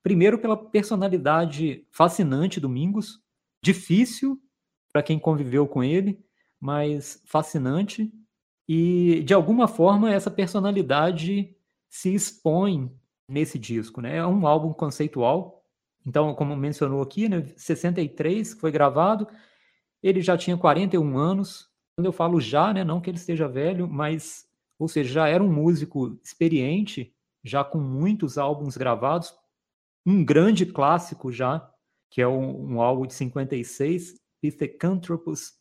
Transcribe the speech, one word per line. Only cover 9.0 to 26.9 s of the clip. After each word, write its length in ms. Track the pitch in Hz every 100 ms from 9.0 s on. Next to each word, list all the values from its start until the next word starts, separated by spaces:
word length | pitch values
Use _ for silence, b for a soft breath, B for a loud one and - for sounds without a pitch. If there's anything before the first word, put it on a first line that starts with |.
| 175 165
de 100 | 143
alguma 340 | 190 160 233 233
forma 420 | - 175 202 220
essa 200 | 196 202
personalidade 1200 | - 180 208 196 196 143 139 165 170 165 202 196 _ _ _ _
se 240 | - 185
expõe 760 | 196 - - 160 165 202 165 127 - _ _ -
nesse 300 | 139 151 -
disco, 420 | 110 113 110 -
né? 160 | 120 160
É 100 | 170
um 200 | 196 156
álbum 260 | 151 160
conceitual, 920 | 151 151 - 151 135 120 165 180 - _ _ _ _ 131
então, 280 | 147 151
como 220 | 143 143 143
mencionou 460 | 143 143 143 139
aqui, 260 | 135 196 220
né, 160 | 180 135 -
sessenta 440 | - 156 175 175
e 80 | 156
três 460 | - 156 208 214
que 60 | -
foi 100 | 160
gravado, 560 | 147 143 135 180 214 208 b b b b b b _
ele 200 | 190 190
já 160 | 180 175
tinha 180 | 180 175
quarenta 400 | 175 147 190 180
e 20 |
um 200 | 151 131
anos. 500 | 160 196 190 - - _ _ -
Quando 100 | 180
eu 60 |
falo 280 | 170 170 175
já, 320 | 110 143 190
né, 120 | 196
não 160 | 170 175
que 100 | 180
ele 80 | 175
esteja 300 | - 165 147
velho, 400 | 127 156 185 175
mas, 580 | 143 151 160 - - - _ _ -
ou 100 | 156
seja, 220 | 156 127
já 180 | 143 156
era 140 | 175
um 80 | 202
músico 680 | 151 160 165 147 143 123 -
experiente, 920 | - - 165 156 127 185 208